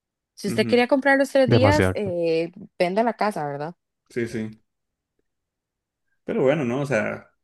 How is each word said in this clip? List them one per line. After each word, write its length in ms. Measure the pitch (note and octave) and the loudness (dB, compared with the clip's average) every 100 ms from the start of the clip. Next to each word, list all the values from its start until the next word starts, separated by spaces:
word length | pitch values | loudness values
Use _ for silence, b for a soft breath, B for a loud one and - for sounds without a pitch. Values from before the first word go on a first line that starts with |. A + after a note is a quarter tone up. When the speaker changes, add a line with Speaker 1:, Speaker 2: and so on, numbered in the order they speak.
| _ _ _ | _ _ _
Speaker 1:
Si 140 | - - | -12 -6
usted 180 | A#2 A3+ | -2 0
Speaker 2:
Ujú. 20 | |
Speaker 1:
quería 200 | A#3+ A#3+ | 2 2
comprar 300 | C#4 C#4 C#4 | 2 2 2
los 120 | C#4 | 2
tres 200 | C#4 C4 | 2 4
días, 340 | B3 - D4+ | 6 6 4
Speaker 3:
Demasiado 120 | F#2+ - | 2 0
caro. 160 | G3+ F3 | -4 -2
Speaker 1:
eh, 280 | E3+ E3 E3 - - _ | 0 0 -2 -8 -20 _
venda 260 | F3 G3 | -2 0
la 100 | A#3 - | -2 -2
casa, 300 | G3+ F#3+ D3 | -4 -4 -8
¿verdad? 300 | C#3+ D3+ F3 _ _ _ | -8 -10 -12 _ _ _
Speaker 2:
Sí, 160 | - A2+ | -8 -6
sí. 340 | A2+ A2 A2 _ _ _ _ _ _ _ _ _ _ _ _ _ _ _ _ | -6 -10 -12 _ _ _ _ _ _ _ _ _ _ _ _ _ _ _ _
Pero 180 | - A3+ | -8 0
bueno, 220 | C3+ D#3 | 2 2
¿no? 160 | B2 B2+ | -2 -4
O 40 | C#3 | -2
sea, 440 | A#2 G#2+ G#2+ - _ | -2 -2 -8 -14 _